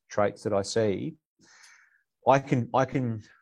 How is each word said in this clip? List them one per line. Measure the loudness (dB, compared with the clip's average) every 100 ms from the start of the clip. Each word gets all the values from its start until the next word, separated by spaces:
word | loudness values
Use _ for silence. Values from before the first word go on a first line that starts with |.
| -8
traits | 0 0 -2
that | -2
I | -2
see, | 0 0 0 -2 -6 -10 _ _ _ -20 -20 -20 _ _ _ _ 4
I | 4
can, | 4 0 0
I | 0
can, | 0 -2 -4 -6 -12 _